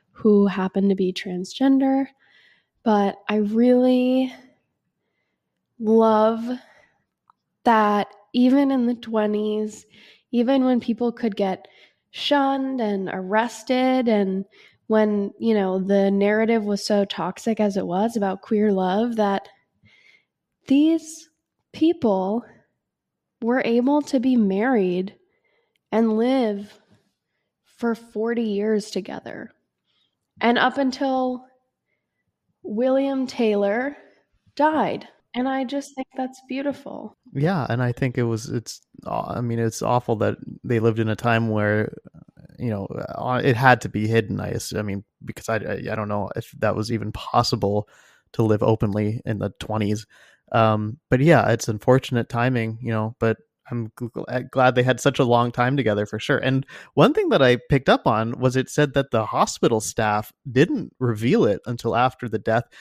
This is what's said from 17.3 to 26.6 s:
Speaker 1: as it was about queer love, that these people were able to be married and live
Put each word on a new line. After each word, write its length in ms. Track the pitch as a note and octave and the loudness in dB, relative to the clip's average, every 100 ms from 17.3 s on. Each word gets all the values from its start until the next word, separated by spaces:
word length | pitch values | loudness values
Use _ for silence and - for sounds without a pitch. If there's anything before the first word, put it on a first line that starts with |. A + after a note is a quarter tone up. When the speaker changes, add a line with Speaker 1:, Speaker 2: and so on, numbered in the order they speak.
| - - A3 | -6 -4 0
Speaker 1:
as 160 | G#3 G3 | 0 -2
it 100 | F#3 | -2
was 300 | F3+ A3+ A#3 | 0 0 0
about 260 | G3 F#3+ | -2 -4
queer 300 | - G#3+ G#3+ | -2 0 2
love, 440 | F#3+ F#3 G3 A#3+ A3+ | 2 0 0 0 0
that 320 | G3+ G3 - _ _ _ _ _ _ _ _ _ _ _ - | 0 0 -6 _ _ _ _ _ _ _ _ _ _ _ 0
these 600 | C#4 D#4 D#4+ - - - _ _ _ _ | 2 4 2 -4 -20 -20 _ _ _ _
people 720 | - D#4+ E4+ A#3+ F#3+ F#3 A3+ - - _ _ _ _ _ _ _ - | 0 0 2 0 0 0 -4 -6 -18 _ _ _ _ _ _ _ -8
were 220 | A3 B3+ | -2 0
able 380 | - A#3 B3 D4 | 2 2 2 2
to 160 | D4 C4+ | 0 0
be 180 | B3+ B3 | 2 2
married 800 | G3+ F#3+ A#3+ B3 F#3 F3+ F#3+ - _ _ _ _ _ _ - | 2 2 2 2 2 0 -4 -10 _ _ _ _ _ _ -4
and 240 | G#3+ A3+ G#3+ | 0 2 2
live 640 | A#3+ C4+ A3+ G3+ | 0 0 0 -4